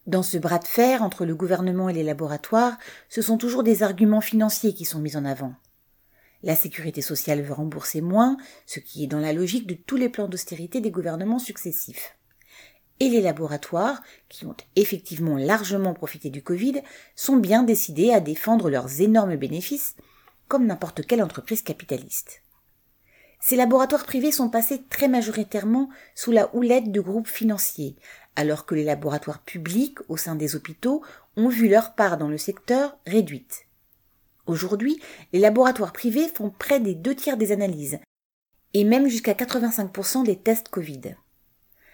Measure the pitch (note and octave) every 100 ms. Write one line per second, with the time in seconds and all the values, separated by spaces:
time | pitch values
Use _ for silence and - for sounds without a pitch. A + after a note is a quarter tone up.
0 | - F#3 F3+ F3 E3 E3+ - - B3 C4
1 | A3 - E3+ D#3+ F3+ F3+ F#3 F3+ F#3 E3+
2 | D3+ D3 D#3 D3 - A3+ A#3+ A#3 - -
3 | _ A3+ G#3+ A3+ A#3+ B3+ A#3 G3+ G#3 F#3+
4 | G#3+ G#3+ - A3 G#3+ - G#3+ G3+ E3 D#3+
5 | D3+ D3+ C#3 C3+ C3+ B2+ _ _ _ _
6 | _ _ _ _ - E3 E3 - D#3+ -
7 | - D3+ - D3 C#3+ C#3 D#3 D3+ - D#3+
8 | E3+ G3+ B3 C4+ - - - D3+ - D#3
9 | C#3+ D3+ D3+ D#3+ F3+ A#3+ G#3 F3 - C4+
10 | B3 B3 G3 F3+ - E3 E3+ B3+ A3 F3+
11 | E3 E3 G3 B3 B3 - F3+ - - -
12 | - _ _ _ _ - - _ _ _
13 | C4 A#3 F#3 D3+ D#3 D3 - E3+ A3 C#4
14 | - - _ - D3+ - - - G3+ F3+
15 | - D#3 E3 C#3 C#3 G#3+ F#3+ G3 F#3+ E3+
16 | D3+ D3+ D3+ C#3 - F3 A#3+ C#4 - -
17 | - - - C4+ F#3 A3 A#3+ G#3+ - D3+
18 | A3 A3+ D3+ D#3 - A3+ F3 C3 B2+ C#3
19 | G#3 A3 G3 D#3 C3+ D#3 - C#4+ - -
20 | _ _ _ _ _ C#4 A#3 F3+ E3+ -
21 | - A#3 F3+ - - A3 - D#3 - C3+
22 | - - - - _ _ _ _ _ _
23 | _ _ _ _ - B3+ B3 B3+ C4 D4
24 | - C4 D4 D4 A#3+ A#3 A3+ C4+ - -
25 | C#4 B3+ G#3+ A3 G#3 G#3 G#3 A#3 C4+ -
26 | - - - A3+ - A#3+ B3 B3+ A3 G3+
27 | F3+ G#3 A3 - A3+ G3+ - - C#3 C#3
28 | - - _ - D3+ D3+ - D#3+ D3+ C#3+
29 | D3 D3 - D3 - F3+ D#3+ G3 D4 -
30 | - E3 F3 D#3 D3+ D3 - D#3 B3 D4+
31 | - - _ - A#3+ A#3 A3+ G#3 A3+ -
32 | G3+ E3+ D3+ D3+ - F#3+ - B3 C#4+ C#4
33 | - G#3+ E3+ C#3 - - _ _ _ _
34 | _ _ _ _ - E3 F#3 G3+ B3+ D#4
35 | - - - F3+ G#3 A3 B3+ B3+ F#3 -
36 | A#3+ A#3+ D#4+ - G#3 - - C#4 G#3+ E3
37 | G3 C4+ D4 B3+ G#3 G3+ G3 D#3 C#3+ C#3+
38 | _ _ _ _ _ _ _ G3+ G#3 B3
39 | C#4 A3+ A3+ G3+ B3 B3+ A#3 A3+ F#3+ G3
40 | G3 B3+ A#3+ F#3+ A3 A3+ - - D#3 C3+
41 | B2+ - _ _ _ _ _ _ _